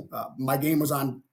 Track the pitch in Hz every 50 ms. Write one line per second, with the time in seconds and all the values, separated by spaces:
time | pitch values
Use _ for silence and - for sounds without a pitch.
0 | - - - 110 117 - - - 131 131 139 143 143 156 160 147 151 139 151 139
1 | 135 135 123 - - _